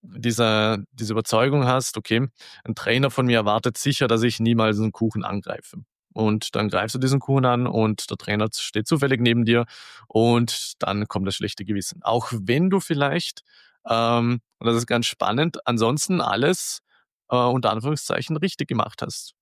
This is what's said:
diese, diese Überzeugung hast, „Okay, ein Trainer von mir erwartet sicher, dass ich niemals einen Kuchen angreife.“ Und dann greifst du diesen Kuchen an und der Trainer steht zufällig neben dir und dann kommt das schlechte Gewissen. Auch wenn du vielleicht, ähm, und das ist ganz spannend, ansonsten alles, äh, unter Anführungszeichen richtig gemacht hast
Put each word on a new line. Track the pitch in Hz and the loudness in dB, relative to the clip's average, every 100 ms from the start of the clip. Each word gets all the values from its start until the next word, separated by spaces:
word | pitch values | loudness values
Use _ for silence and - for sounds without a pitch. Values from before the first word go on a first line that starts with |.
diese, | - - 113 113 117 107 107 107 98 | -18 -6 -4 2 2 4 2 -2 -6
diese | - 110 | -10 -4
Überzeugung | 110 110 113 127 147 127 | -4 0 2 2 2 2
hast, | 127 127 - | 2 0 -8
„Okay, | - 113 131 _ - - | 0 0 0 _ -20 -16
ein | - 110 | -8 -6
Trainer | - 117 139 | 0 2 2
von | - 127 | 2 2
mir | 120 | 4
erwartet | 104 107 127 117 | 4 2 0 -2
sicher, | - - 131 | -2 0 2
dass | 113 | 4
ich | 120 - | 2 2
niemals | 113 117 110 104 | 2 4 2 2
einen | 110 | 0
Kuchen | - 113 107 | 0 -2 -2
angreife.“ | 98 98 - - - - - _ _ | -4 -6 -6 -10 -10 -20 -20 _ _
Und | - 110 107 - 110 | -2 0 0 -2 -2
dann | 107 | 0
greifst | 92 110 131 | -2 -2 -2
du | |
diesen | 131 139 | 0 0
Kuchen | - 139 127 | 2 2 4
an | 120 123 | 2 0
und | 110 110 104 - | 2 0 0 -6
der | 104 | -8
Trainer | - 104 110 | -2 0 0
steht | - - 107 110 | -2 -6 -4 0
zufällig | 160 139 131 | 0 2 2
neben | 120 117 117 | 2 2 4
dir | 117 117 - - - - | 2 2 -8 -20 -20 -4
und | 110 117 117 120 - - - | 2 4 4 2 -4 -8 -6
dann | - 101 104 | -4 -2 -4
kommt | 101 95 | -4 -4
das | - | -4
schlechte | 101 - 98 | -6 -8 -6
Gewissen. | 101 - - | -6 -6 -6
Auch | - 117 - | -2 -2 -2
wenn | 117 95 127 185 | -8 -2 0 2
du | 190 | 0
vielleicht, | - 147 139 156 - - _ _ _ _ - | -2 -2 0 -2 -6 -12 _ _ _ _ -4
ähm, | 113 117 120 120 120 _ _ | 0 2 2 2 0 _ _
und | 117 | 0
das | 117 | 0
ist | 120 | 2
ganz | 120 117 | -2 -2
spannend, | - 95 113 165 - - | -2 -2 0 -2 -2 -4
ansonsten | 117 113 147 - 180 | 2 2 0 0 -2
alles, | 120 101 139 180 - - _ _ _ _ _ | 0 0 0 0 -4 -10 _ _ _ _ _
äh, | 123 | 0
unter | 123 127 117 | 2 2 0
Anführungszeichen | 110 127 151 - - - 156 | 0 -2 -4 -2 -4 -2 -2
richtig | 180 - 151 | -4 -4 -4
gemacht | 113 - - | -2 -4 -6
hast | - - - _ | -10 -10 -16 _